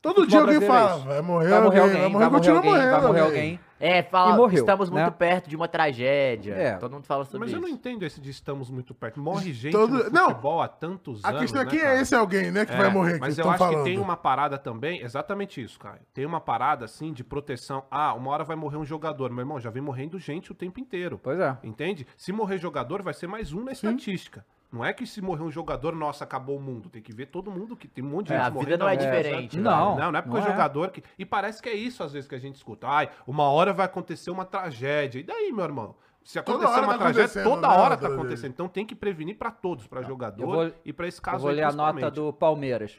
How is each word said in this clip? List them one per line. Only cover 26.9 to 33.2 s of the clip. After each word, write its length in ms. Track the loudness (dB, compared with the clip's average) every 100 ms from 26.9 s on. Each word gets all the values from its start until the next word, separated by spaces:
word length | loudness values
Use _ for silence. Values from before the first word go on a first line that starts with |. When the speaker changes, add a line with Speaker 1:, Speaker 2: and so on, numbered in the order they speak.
| -20
Speaker 4:
que 100 | -18
ver 140 | -16 -12
todo 240 | -12 -10
mundo, 240 | -12 -12 -16
que 120 | -16
tem 160 | -12
um 40 | -8
monte 200 | -6 -4
de 60 |
Speaker 3:
É, 20 | -2
Speaker 4:
gente 100 | -2
Speaker 3:
a 40 |
vida 100 | -2
Speaker 4:
morrendo 180 | -2 0
Speaker 3:
não 100 | 2
é 40 |
Speaker 4:
ao 40 | 2
mesmo 120 | 0
Speaker 3:
diferente, 400 | 0 -2 -4 -6 -2
Speaker 4:
tempo. 60 |
Speaker 2:
Não, 320 | 2 2 2 0
Speaker 4:
Não, 160 | -2
não 60 | -2
é 20 |
porque 160 | -2 -2
Speaker 2:
não 60 |
Speaker 4:
o 40 | -2
Speaker 2:
é. 20 |
Speaker 4:
jogador 380 | 0 0 0 -6
que, 100 | -8 -20 -16
e 80 | -6
parece 340 | -4 -4 -8
que 80 | -8
é 60 |
isso, 300 | -6 -8 -8
às 80 | -10
vezes, 160 | -10 -12
que 80 | -14
a 20 |
gente 160 | -14
escuta. 320 | -16 -18 -10 0
"Ai, 240 | 0 0 -8